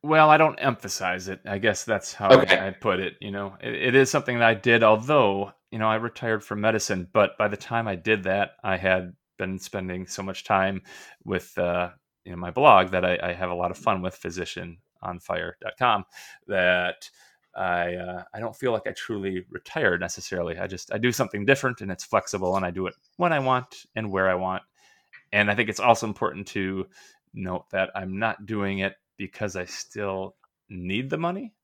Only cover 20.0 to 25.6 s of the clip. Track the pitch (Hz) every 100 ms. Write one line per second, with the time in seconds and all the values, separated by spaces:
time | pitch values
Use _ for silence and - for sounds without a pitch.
20 | 90 - - 90 85 85 92 90 - 107
21 | 123 120 117 104 101 139 131 120 98 90
22 | - 104 - 98 92 95 90 87 90 -
23 | _ - 175 151 131 127 127 - - 113
24 | 107 95 95 92 92 92 _ _ _ _
25 | _ - _ 104 104 104